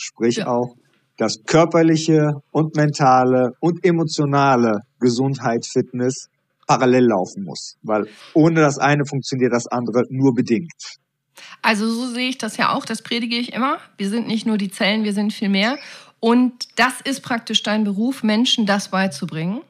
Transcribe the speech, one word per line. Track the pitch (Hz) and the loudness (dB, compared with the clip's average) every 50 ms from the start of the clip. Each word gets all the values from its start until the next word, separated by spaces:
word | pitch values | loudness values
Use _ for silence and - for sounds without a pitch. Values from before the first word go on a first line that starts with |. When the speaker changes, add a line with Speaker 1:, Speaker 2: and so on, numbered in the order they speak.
Speaker 1:
Sprich | - - - _ 113 120 117 | -12 -14 -8 _ 0 0 0
Speaker 2:
Ja. | 113 92 - | 0 -2 -2
Speaker 1:
auch, | 120 120 123 123 - _ _ _ _ _ _ _ _ - | -2 -2 -2 -4 -8 _ _ _ _ _ _ _ _ -4
dass | 113 107 - - _ | -4 -4 -4 -6 _
körperliche | - - 156 170 160 165 170 165 165 160 156 156 - 156 156 151 151 147 139 - _ | 2 4 4 4 4 4 4 4 4 2 2 2 2 4 4 4 2 -2 -4 -8 _
und | - 147 160 156 156 | -2 -2 -2 0 0
mentale | 151 151 147 143 - 147 131 127 127 127 127 127 127 127 120 123 - | 0 0 0 0 2 4 4 6 6 4 4 4 2 2 0 -2 -2
und | - 170 170 170 - | -2 -2 -2 2 2
emotionale | 180 170 165 160 156 - - 147 139 139 143 139 139 131 120 120 113 107 104 - _ _ _ | 2 2 2 0 -2 -2 -2 -2 0 2 2 4 4 4 4 4 2 0 -2 -6 _ _ _
Gesundheit, | 123 127 117 117 131 135 135 123 120 123 117 117 - | 0 0 0 0 -2 -2 -2 -4 -4 -2 -2 -2 -4
Fitness | - - 131 120 - - 123 123 127 131 - - - _ _ _ _ _ _ _ | -2 -2 -2 -2 -2 -4 -4 -2 -2 -4 -6 -12 -20 _ _ _ _ _ _ _
parallel | - 143 113 131 127 123 127 127 117 | 0 0 2 4 4 4 6 6 4
laufen | 110 92 90 - - 95 98 | 4 2 -2 -4 -8 -12 -12
muss. | 85 - - - - - _ - | -12 -12 -12 -14 -16 -18 _ -6
Weil | 110 107 107 101 - - - - - - | -2 -2 -2 -2 -4 -10 -18 -20 -2 2
ohne | 160 151 170 165 160 | 4 4 4 4 4
das | 151 143 131 135 | 2 2 2 0
eine | - 139 147 147 135 | 0 0 2 0 0
funktioniert | 131 143 135 - - 139 127 127 123 120 | -4 -6 -8 -6 -6 -2 0 0 2 2
das | 120 - | 0 -2
andere | - 117 123 120 110 107 123 117 - | -4 -4 -4 -4 0 0 0 0 0
nur | 131 131 135 139 123 | 0 2 2 2 2
bedingt. | 120 117 - 117 101 85 80 - _ - - - - _ _ _ _ _ _ _ - - - - - - | 2 0 0 -2 -2 -2 -6 -12 _ -18 -20 -20 -20 _ _ _ _ _ _ _ -20 -20 -20 -18 -4 -2
Speaker 2:
Also | 240 226 202 220 226 | -2 0 0 0 -2
so | 226 233 254 | -2 -4 -6
sehe | 254 233 240 247 254 | -6 -6 -4 -4 -4
ich | 254 - | -6 -6
das | - 214 - | -8 -8 -4
ja | - - - - | -2 -2 0 0
auch, | 277 269 | -2 -4
das | - 226 - - | -6 -8 -8 -6
predige | - 240 233 240 233 240 | -6 -6 -4 -4 -4 -4
ich | 240 247 - - | -4 -6 -6 -4
immer. | 214 247 277 311 - - - _ - | -4 -2 -2 -2 -4 -8 -16 _ -8
Wir | 196 196 | -6 -4
sind | 214 240 220 | -4 -4 -4
nicht | - 220 220 - | -2 -4 -4 -2
nur | 226 220 | -2 -2
die | 202 202 185 | -2 -2 -4
Zellen, | - - 202 190 208 220 214 | -4 -2 -2 0 0 0 -2
wir | 208 196 | -2 -2
sind | 208 208 214 - | -2 -2 -4 -4
viel | - 220 196 | -4 -2 0
mehr. | 196 196 202 233 277 285 - - - - - - _ _ | 0 2 0 0 -2 -4 -8 -16 -20 -20 -20 -20 _ _
Und | - 226 240 247 254 247 247 - - - _ - | 0 2 4 4 4 2 0 -4 -10 -8 _ 0
das | 233 262 262 - - | 0 0 0 -4 -6
ist | 277 269 - | -6 -6 -6
praktisch | - - 247 226 - - 220 202 - | -6 -6 -6 -6 -4 -2 -2 -2 0
dein | 190 208 214 214 | 0 0 0 0
Beruf, | 208 196 196 226 254 269 - - | 0 0 -2 -2 -2 -2 -2 -2
Menschen | 214 214 214 247 254 - - 220 | 0 2 2 2 0 0 0 0
das | 196 196 202 - - | 0 0 0 -2 -2
beizubringen? | - 185 190 190 - - 190 160 160 160 160 180 208 269 339 - | -2 -2 -2 -2 -2 -6 -8 -8 -6 -4 -4 -4 -4 -6 -10 -14